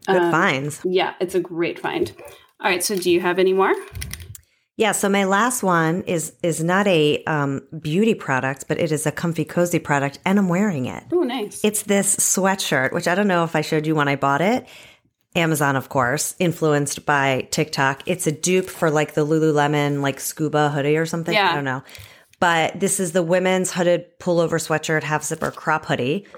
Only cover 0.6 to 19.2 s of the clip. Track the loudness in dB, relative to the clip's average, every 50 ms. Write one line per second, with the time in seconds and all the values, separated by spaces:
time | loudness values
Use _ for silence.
0.6 | -2 -6 -8 -6 -4 0 0 0 0 0 -2 -6 -6 -2 -2 -2 -2 -2 -4 -4
1.6 | -4 -4 -4 -6 -6 -6 -2 -2 -4 -4 -6 -14 -20 -20 -20 -20 -20 _ _ -6
2.6 | -2 -2 -2 -2 -2 -2 -4 -2 2 2 2 2 2 0 2 2 2 4 4 2
3.6 | 2 2 0 -2 -4 -12 -12 -12 -12 -12 -12 -16 -16 -18 -18 -20 _ _ _ _
4.6 | _ _ _ -2 0 0 0 0 0 2 2 2 2 2 2 2 2 0 0 -2
5.6 | 0 2 2 2 2 2 0 -2 -2 -2 -2 -2 -4 -6 -8 _ -2 -2 -2 0
6.6 | 0 2 2 2 4 4 4 4 4 4 2 0 -2 -2 -2 0 0 -2 -4 -6
7.6 | -8 _ -16 -8 -6 -2 0 2 2 2 2 0 -2 -2 -2 -2 -2 -4 -6 -6
8.6 | -6 -6 -2 -2 0 0 -2 0 -2 -4 -4 -2 -4 -2 -2 -2 -6 -2 0 0
9.6 | 0 2 0 -2 0 0 0 0 0 -2 -6 -2 _ 2 2 4 2 2 2 0
10.6 | 0 0 -2 -2 -4 -6 -6 -10 -6 -2 0 0 0 0 -2 -6 -8 -8 -6 -2
11.6 | -2 0 0 -2 0 0 2 2 2 0 0 0 0 0 0 2 2 0 0 0
12.6 | 0 0 0 2 0 0 -2 -2 0 0 0 2 2 2 2 2 2 2 0 -2
13.6 | 0 0 -2 0 0 0 0 2 2 2 0 0 2 2 2 2 2 2 0 0
14.6 | -4 -10 -20 -20 -20 -20 -20 _ _ _ _ _ _ _ _ 0 2 2 2 2
15.6 | 2 0 0 -2 -4 -2 -2 0 0 0 0 -2 -4 -6 -2 0 0 0 0 0
16.6 | 2 2 2 2 0 -2 -6 -6 -2 0 0 2 2 2 0 -2 -2 -4 -2 -2
17.6 | -2 -2 0 0 0 0 0 -2 -4 -4 -4 -2 -2 -4 -2 -2 0 0 2 0
18.6 | 0 -2 -4 -2 0 2 2 2 0 0 0 -2